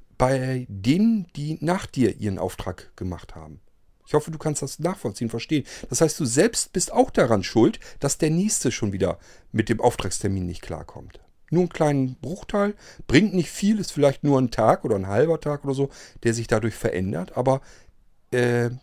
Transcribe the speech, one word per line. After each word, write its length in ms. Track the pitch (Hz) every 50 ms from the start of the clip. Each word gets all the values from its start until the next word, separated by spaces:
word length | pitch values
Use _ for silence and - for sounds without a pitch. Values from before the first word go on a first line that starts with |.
| - _ _ -
bei 460 | 131 127 135 131 127 131 131 127 127 -
denen, 580 | 101 98 95 120 147 185 214 226 226 214 180 - -
die 220 | - 147 151 160 -
nach 240 | - 156 180 190 -
dir 300 | - - - 123 101 - -
ihren 220 | - 104 95 87
Auftrag 560 | 82 92 - - - - 90 - - - -
gemacht 400 | - - 92 90 - - - -
haben. 240 | 82 80 78 76 71 _ _ _ _ _ _ _ _ _
Ich 80 | - -
hoffe, 180 | 151 151 -
du 60 | 160 151
kannst 240 | - 156 147 -
das 180 | - 135 - -
nachvollziehen, 500 | 151 175 185 - - 117 92 - 120 113
verstehen. 360 | - 117 - - 160 147 131 - - - - -
Das 120 | 131 123
heißt, 180 | 165 156 - -
du 60 | 160
selbst 480 | 117 117 139 185 233 - - - - -
bist 180 | 190 - -
auch 180 | - 240 262 -
daran 340 | - - 175 120 117 101 92
schuld, 360 | - - 113 113 185 226 - - - - -
dass 180 | - 139 - -
der 120 | - 156
Nächste 420 | 160 170 190 214 - - - 135
schon 220 | - - - 104 95
wieder 260 | 92 95 90 85 - - - - - - -
mit 180 | - 110 110 -
dem 100 | 117 107
Auftragstermin 640 | - 120 - - - 95 - - - 101 95 98 90
nicht 160 | 87 87 -
klarkommt. 580 | - - - 78 76 - - - - - - - - _ _ _ _ -
Nur 120 | 151 170
einen 80 | 180 175
kleinen 460 | - - 160 147 143 139 131 127 127
Bruchteil, 600 | - - 127 175 - - - - 208 202 202 208 - - - - - -
bringt 280 | - 120 151 202 208 170
nicht 160 | 185 156 -
viel, 300 | - - - 202 220 208
ist 140 | 185 - -
vielleicht 300 | 156 143 139 135 - -
nur 180 | 147 143 131
ein 100 | 131 120
Tag 320 | - - 110 113 160 190 -
oder 140 | 131 110 95
ein 100 | 95 95
halber 320 | 101 110 143 165 165 156
Tag 240 | - 147 147 143 -
oder 100 | 139 135
so, 160 | 131 139 135 - - - - - - -
der 100 | 120 113
sich 140 | 117 113 -
dadurch 260 | 120 110 107 113 -
verändert. 640 | - - 113 - 90 92 95 110 160 185 - - 123
Aber, 240 | 127 135 131 139 - - - - - - - - _ _ _ _ _ -
äh, 400 | - 123 123 123 120 120 120 120 123 127